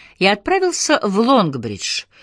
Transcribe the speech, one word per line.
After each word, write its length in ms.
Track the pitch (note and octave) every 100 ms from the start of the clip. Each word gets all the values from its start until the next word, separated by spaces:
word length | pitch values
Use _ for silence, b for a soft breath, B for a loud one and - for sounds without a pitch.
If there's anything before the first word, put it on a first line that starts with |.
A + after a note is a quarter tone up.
| B B
и 80 | F#3+
отправился 720 | G#3 - F#4+ F4+ E4 - D4+
в 160 | G#3 G3
Лонгбридж, 840 | A#3 C4+ E3+ C3 A2 G2+ - - - b